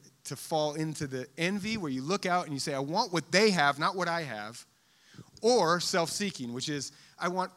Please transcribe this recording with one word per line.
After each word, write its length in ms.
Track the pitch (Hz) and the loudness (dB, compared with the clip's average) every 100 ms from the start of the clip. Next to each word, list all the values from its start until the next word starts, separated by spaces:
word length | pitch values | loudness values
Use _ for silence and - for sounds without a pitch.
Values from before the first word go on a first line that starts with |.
| - _ | -14 _
to 120 | - 143 | -12 -12
fall 380 | - 160 151 | -4 0 0
into 320 | 147 160 147 143 | -2 -6 -4 -6
the 200 | 131 127 - | -6 -8 -4
envy 400 | 170 202 208 220 | -2 -2 -4 -4
where 140 | 160 | -4
you 120 | 131 | -4
look 220 | 139 202 | -2 -2
out 200 | 190 180 | 0 0
and 100 | 156 | 0
you 60 | 139 | -4
say, 140 | 156 | -4
"I 40 | 139 | -4
want 340 | 139 180 233 | -2 -2 0
what 200 | 170 143 | -2 2
they 180 | 175 220 | 4 6
have, 280 | 175 143 135 | 6 4 4
not 180 | 170 190 | 0 0
what 120 | 175 | -2
I 140 | 170 | -2
have," 420 | 147 107 104 120 - _ _ _ _ - - - | -4 -8 -8 -12 -18 _ _ _ _ -20 -20 0
or 380 | 226 247 165 175 | 4 6 6 4
self-seeking, 720 | - 190 165 - 202 - 120 | 2 0 0 -2 -4 -4 -8
which 160 | 120 143 | -6 -4
is, 240 | 147 120 - - - | -4 -6 -14 -20 -6
"I 100 | 175 | -4
want 220 | 185 185 | -2 -4